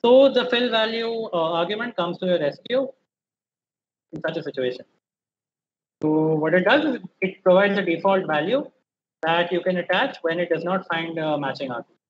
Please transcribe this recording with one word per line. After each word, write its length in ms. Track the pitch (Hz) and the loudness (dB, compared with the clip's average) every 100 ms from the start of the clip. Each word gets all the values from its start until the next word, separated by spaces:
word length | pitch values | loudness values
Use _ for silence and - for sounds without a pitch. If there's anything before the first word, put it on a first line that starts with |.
So 300 | 233 262 277 | 8 8 8
the 140 | 247 233 | 4 0
fill 240 | 240 240 | 0 2
value, 580 | 226 220 226 226 226 220 | 0 0 -2 -4 -6 -4
uh, 200 | 175 165 | -2 0
argument 440 | 170 180 208 240 - | 0 -2 -4 -6 -4
comes 220 | 175 160 | -4 -2
to 80 | 185 | -2
your 120 | 175 | 0
rescue 480 | 143 - - 247 262 - _ _ _ _ _ _ _ _ _ _ _ | 0 -4 -4 -2 -2 -8 _ _ _ _ _ _ _ _ _ _ _
in 80 | 156 | -10
such 160 | 156 160 | -8 -6
a 60 | |
situation. 420 | 143 135 127 123 - _ _ _ _ _ _ _ _ _ _ _ | -8 -4 -4 -6 -16 _ _ _ _ _ _ _ _ _ _ _
So 320 | 151 156 156 | 0 0 2
what 180 | 156 156 | 0 2
it 120 | 180 | 2
does 200 | 185 277 | 4 2
is 160 | 311 240 180 _ | 2 -4 -10 _
it 200 | 190 - | -6 0
provides 360 | 185 180 202 196 | 4 6 4 0
a 40 | |
default 440 | 175 165 196 196 170 | -2 0 2 0 0
value 440 | 151 160 262 - _ _ _ _ _ | -2 0 -2 -4 _ _ _ _ _
that 280 | 160 170 170 | 0 0 2
you 100 | 175 | 0
can 160 | 185 180 | 0 -2
attach 400 | 175 185 269 - | 0 0 0 -2
when 180 | 165 170 | -4 -2
it 120 | 175 | -2
does 120 | 160 | -2
not 240 | 175 190 185 | 0 -4 -2
find 300 | 165 165 160 | -6 -4 -4
a 200 | 156 147 | -2 -2
matching 320 | 135 131 135 | -4 -6 -8
argument. 280 | 120 - _ | -8 -12 _